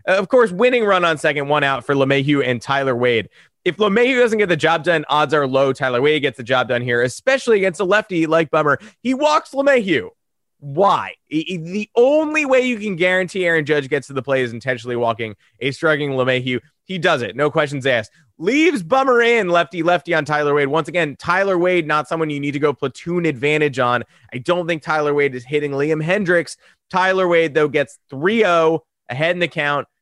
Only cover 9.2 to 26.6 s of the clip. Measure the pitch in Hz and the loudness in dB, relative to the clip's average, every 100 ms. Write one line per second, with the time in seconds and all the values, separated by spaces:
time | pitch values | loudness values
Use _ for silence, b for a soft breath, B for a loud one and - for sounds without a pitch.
9.2 | 302 311 - 269 277 254 196 135 92 - | 2 2 -2 -2 2 2 2 -2 -4 -14
10.2 | _ _ _ _ 143 147 196 147 95 - | _ _ _ _ -8 0 2 2 -2 -12
11.2 | - 151 165 180 165 208 208 233 254 302 | -8 -6 -4 -8 -6 -8 -2 2 4 4
12.2 | 302 311 277 262 254 220 208 165 180 185 | 2 -2 2 2 2 -2 -4 -2 0 0
13.2 | 180 190 170 165 147 147 135 143 - 135 | -2 -2 0 0 2 -2 0 -4 -4 -6
14.2 | 131 135 123 117 131 123 120 120 117 113 | -2 0 -2 -4 -6 -6 -6 -2 -2 -2
15.2 | 113 104 _ - 151 131 160 147 147 131 | -6 -12 _ -8 -6 -2 0 0 -2 -2
16.2 | 127 127 131 123 - _ - 185 175 147 | 0 0 -2 -6 -8 _ -12 -2 0 0
17.2 | 107 117 147 160 147 139 131 120 107 b | -2 -2 -2 0 -2 -2 0 0 -2 b
18.2 | b - 175 285 330 240 160 262 269 240 | b -8 -2 2 2 0 0 0 2 2
19.2 | 233 233 185 170 170 175 160 175 - 165 | 2 2 2 0 0 -2 0 0 0 -2
20.2 | 151 151 147 147 139 156 160 175 151 - | 0 0 0 0 0 -2 -2 -2 -4 -4
21.2 | - 180 196 180 180 180 151 151 - 165 | -2 0 0 0 0 0 0 -2 -2 -4
22.2 | 156 143 143 139 147 135 135 - 170 175 | -4 -4 -4 -2 -2 -2 -6 -6 -6 -2
23.2 | 165 127 143 151 151 127 123 120 - b | -2 -2 0 0 0 0 0 0 -4 b
24.2 | b 127 147 175 170 160 165 156 147 147 | b -8 -4 -2 -2 -4 -4 -2 0 0
25.2 | 143 123 120 147 147 139 151 156 156 202 | 0 -2 -6 -4 -2 -2 -2 -2 0 -2
26.2 | 175 175 - - | 2 0 0 -10